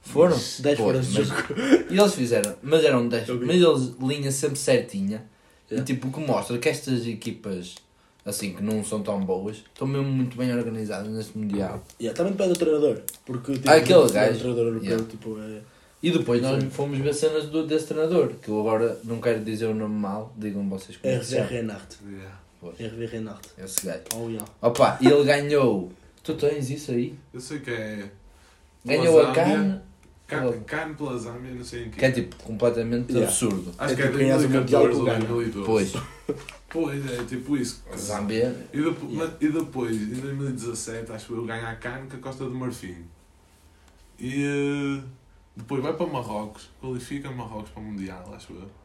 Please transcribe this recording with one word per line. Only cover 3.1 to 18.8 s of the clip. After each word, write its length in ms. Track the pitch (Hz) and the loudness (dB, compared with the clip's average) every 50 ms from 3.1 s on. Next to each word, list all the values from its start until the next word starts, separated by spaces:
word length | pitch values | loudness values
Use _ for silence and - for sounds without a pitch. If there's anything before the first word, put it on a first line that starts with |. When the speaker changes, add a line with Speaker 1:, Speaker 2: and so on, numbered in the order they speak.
| 117 113 110 - | 0 -2 -2 -2
Speaker 2:
Eu 100 | 123 120 | -4 -4
vi. 60 | 123 | 0
Speaker 1:
mas 100 | 123 170 180 | 2 4 6
eles, 340 | 175 165 147 135 127 127 - - | 8 8 6 4 2 -2 -4 -4
linha 320 | 131 131 147 147 139 139 | -2 -2 -2 -2 -2 -4
sempre 260 | 135 - - 147 139 - | -2 -2 -2 -2 -2 -2
certinha. 680 | - - 131 117 98 - - 98 98 98 107 110 - - _ _ _ _ _ _ _ _ | 2 4 4 4 2 0 -6 -4 -4 -4 -4 -6 -10 -14 _ _ _ _ _ _ _ _
Speaker 2:
Yeah. 180 | 107 120 131 127 | -4 -4 -2 -2
Speaker 1:
E, 60 | 131 | -4
tipo, 120 | 120 127 131 | -4 -4 -6
o 40 | |
que 80 | 131 151 156 | -6 -4 -2
mostra 320 | 139 123 120 - - 120 120 | -2 -2 -2 -2 -2 -4 0
que 100 | - 156 | 0 0
estas 380 | 139 - - - 131 120 117 | -2 -2 -2 -2 -2 -2 -2
equipas, 720 | 117 113 104 - 113 107 - - 104 95 90 90 90 - - _ _ _ _ _ _ _ _ _ | -4 -6 -6 -6 -8 -8 -8 -8 -8 -8 -8 -8 -12 -16 -20 _ _ _ _ _ _ _ _ _
assim, 280 | 101 - - 104 101 87 | -8 -8 -6 -6 -6 -6
que 80 | 87 101 | -4 -2
não 200 | 107 110 107 101 | -2 -2 -2 -2
são 200 | - 110 107 98 | -2 -4 -4 -2
tão 160 | 107 101 98 95 | -2 -2 -2 0
boas, 340 | 92 95 92 95 104 110 - | -2 -2 -2 -2 -6 -8 -10
estão 280 | - _ _ - 143 135 | -16 _ _ -6 -4 -2
mesmo 200 | 139 139 139 139 | 0 0 0 0
muito 240 | 135 131 127 123 - | 0 0 0 -2 -2
bem 160 | 120 127 127 120 | -2 -2 0 0
organizadas 560 | 120 117 117 110 113 107 104 104 95 101 107 | 0 -2 -2 -4 -4 -4 -4 -4 -6 -6 -6
neste 260 | 110 110 110 - - 107 | -6 -6 -6 -6 -6 -4
Mundial. 460 | 107 101 98 101 95 90 - - - - - _ | -4 -2 -2 -2 -2 -2 -4 -8 -12 -14 -12 _
Speaker 2:
Yeah, 160 | - - - - | -6 -6 -2 0
também 140 | 170 196 196 | 0 0 2
depende 200 | 196 196 185 175 | 2 2 2 4
do 40 | 170 | 4
treinador, 420 | 175 156 156 151 147 143 113 - - - - - _ | 4 2 4 4 4 2 2 0 -6 -10 -12 -12 _
porque, 300 | - 127 120 - - 139 | -8 -8 -8 -4 -4 -4
tipo, 160 | 127 - 135 | 0 6 8
Speaker 1:
Ah, 40 | 151 | 8
aquele 240 | 160 - - 185 170 | 8 10 10 10 10
Speaker 2:
o 100 | - 92 | 10 8
Speaker 1:
gajo. 280 | 98 104 107 110 113 110 | 6 4 4 4 4 2
Speaker 2:
treinador 260 | 120 127 120 120 117 | 0 0 2 2 2
europeu, 240 | 117 113 113 98 98 | 2 0 -2 -2 0
Speaker 1:
Yeah. 160 | 113 113 113 | 0 0 -2
Speaker 2:
tipo, 320 | 113 110 107 - 113 110 107 | -4 -10 -14 -12 -10 -10 -10
é 220 | 107 110 107 107 110 - _ _ _ _ _ _ | -10 -12 -12 -14 -16 -20 _ _ _ _ _ _
Speaker 1:
E 80 | - 165 | 0 2
depois 320 | 170 160 - 123 120 120 | 2 2 2 2 2 2
nós 120 | 123 135 135 | 2 2 0
Speaker 2:
diferente. 180 | 139 135 135 - | 0 0 -2 -2
Speaker 1:
fomos 220 | - 143 143 143 135 | -4 -4 -2 -2 -2
ver 160 | 135 147 143 | 0 0 0
cenas 320 | 143 160 156 156 156 147 147 | 2 0 2 2 0 -4 -2
do, 180 | 151 160 156 147 | -2 -2 -2 0
desse 180 | 156 156 151 | 0 0 0
treinador, 440 | - - 156 156 160 180 147 104 90 - - | -2 -2 0 0 2 4 4 4 2 0 -8
que 80 | - - | -6 -2
eu 100 | 107 107 | -2 0
agora 380 | 107 113 110 110 | 2 2 2 2